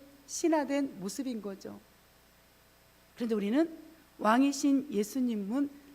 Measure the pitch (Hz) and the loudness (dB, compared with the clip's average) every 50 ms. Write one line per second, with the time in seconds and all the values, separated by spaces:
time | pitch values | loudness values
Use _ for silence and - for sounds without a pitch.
0 | - - - - - - - - - 330 320 311 285 240 269 285 285 269 220 196 | -18 -20 -20 -20 -18 -14 -6 -2 2 2 4 2 2 0 0 -2 -2 -2 -6 -8
1 | 180 202 190 - 262 262 247 220 196 208 196 190 - 208 202 202 - _ _ _ | -10 -8 -8 -6 -6 -6 -6 -6 -8 -10 -10 -10 -12 -14 -14 -16 -18 _ _ _
2 | _ _ _ _ _ _ _ _ _ _ _ _ _ _ _ _ _ _ _ _ | _ _ _ _ _ _ _ _ _ _ _ _ _ _ _ _ _ _ _ _
3 | _ _ _ - 240 226 226 208 196 202 220 285 339 330 - - - - - - | _ _ _ -6 -2 0 0 0 0 2 2 2 2 0 -2 -8 -18 -20 -20 -20
4 | - _ _ - 180 208 226 247 269 277 277 277 - 285 277 269 262 - 220 202 | -20 _ _ -2 2 4 6 6 6 4 2 2 2 2 4 2 2 0 -2 -2
5 | 214 208 - 269 254 247 233 208 202 190 226 277 285 285 - - - - - | -2 -2 -2 -2 -2 -2 -2 -2 -4 -2 -2 -2 -2 -2 -4 -10 -20 -20 -20